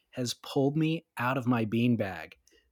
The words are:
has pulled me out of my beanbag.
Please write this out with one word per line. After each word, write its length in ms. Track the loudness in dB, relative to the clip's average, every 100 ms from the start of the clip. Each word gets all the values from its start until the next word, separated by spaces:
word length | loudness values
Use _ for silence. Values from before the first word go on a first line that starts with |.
| _
has 220 | -6 -6
pulled 440 | -6 -4 0 2 2
me 280 | 0 -2 -6 -4
out 200 | -2 0
of 80 | 2
my 200 | 2 2
beanbag. 720 | 2 2 2 0 -6 -12 -18 _ _ _